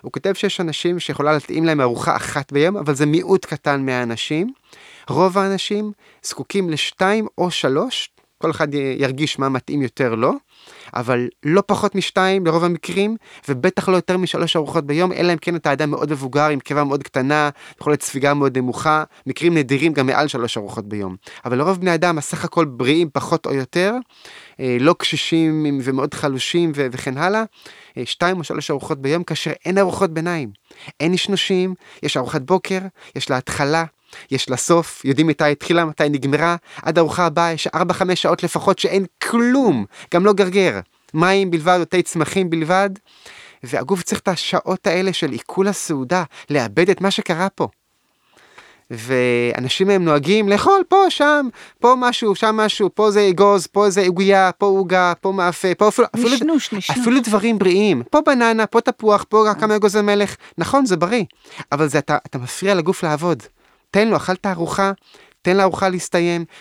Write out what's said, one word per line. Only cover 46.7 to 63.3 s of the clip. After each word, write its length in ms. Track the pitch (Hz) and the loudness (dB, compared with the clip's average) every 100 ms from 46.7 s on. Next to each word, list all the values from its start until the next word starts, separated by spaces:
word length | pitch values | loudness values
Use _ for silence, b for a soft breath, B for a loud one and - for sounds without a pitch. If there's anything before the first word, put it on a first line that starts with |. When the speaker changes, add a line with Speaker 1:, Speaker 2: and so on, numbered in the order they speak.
| 104 180 | 0 2
Speaker 1:
את 120 | 180 | 2
מה 100 | 190 | 0
שקרה 380 | 214 - 160 190 | -2 -2 -2 -2
פה. 180 | - 127 _ _ _ _ _ _ b b b b b b | -2 -6 _ _ _ _ _ _ b b b b b b
ואנשים 960 | 117 117 127 123 120 120 120 127 - 190 | -12 -2 0 2 2 0 -2 -2 0 2
מהם 180 | 196 165 | 2 4
נוהגים 440 | 147 143 214 202 | 2 2 2 4
לאכול 340 | 202 339 392 359 | 2 4 2 4
פה, 180 | 381 370 | 4 4
שם, 380 | - 294 294 254 - B B | 4 2 2 0 -6 B B
פה 160 | 240 254 | 4 4
משהו, 380 | 247 240 220 185 | 2 0 0 0
שם 200 | 220 220 | 0 2
משהו, 340 | 214 - 185 | 0 2 0
פה 180 | - 214 | 2 2
זה 180 | 208 202 | 4 4
אגוז, 380 | 180 202 202 - | 4 4 4 0
פה 220 | 202 208 | 2 2
זה 180 | 185 185 | 4 0
עוגיה, 440 | 175 196 190 185 | 2 4 4 4
פה 140 | - 202 | 2 2
עוגה, 480 | 190 180 185 180 170 | 2 2 2 2 0
פה 100 | 190 | -2
מאפה, 440 | 190 175 - 185 175 | 0 -2 0 0 2
פה 120 | 208 | 2
אפילו, 200 | - 226 226 | 4 0 2
אפילו, 140 | 240 | 0
Speaker 2:
נשנוש, 440 | 254 302 311 - | 2 2 0 0
נשנוש. 240 | 202 - - | -6 -4 -2
Speaker 1:
אפילו 220 | 233 262 | 2 2
דברים 380 | 226 208 226 208 | 2 0 2 2
בריאים, 440 | 190 180 208 135 120 | 2 4 4 2 2
פה 120 | 302 311 | 2 4
בננה, 400 | 254 233 226 214 | 4 4 2 2
פה 160 | 233 | 2
תפוח, 440 | 254 - 214 202 - | 0 0 2 2 4
פה 180 | 214 214 | 2 4
Speaker 2:
אה. 80 | 202 | 2
Speaker 1:
כמה 200 | 214 214 | 0 2
אגוזי 260 | 202 208 | 2 2
מלך. 340 | 208 202 196 - B B | 2 2 0 -6 B B
נכון, 280 | 165 277 254 | 0 2 2
זה 120 | 170 | 2
בריא, 260 | 175 240 180 B B B B | 0 0 -4 B B B B
אבל 160 | 147 156 | 0 2
זה, 120 | 147 | 0
אתה, 180 | 147 147 - | 0 -2 -2
אתה 120 | 135 | -10
מפריע 360 | 123 - 190 | -10 -4 0
לגוף 300 | 190 160 185 | 0 0 -2
לעבוד. 400 | 165 147 175 | -2 -2 -2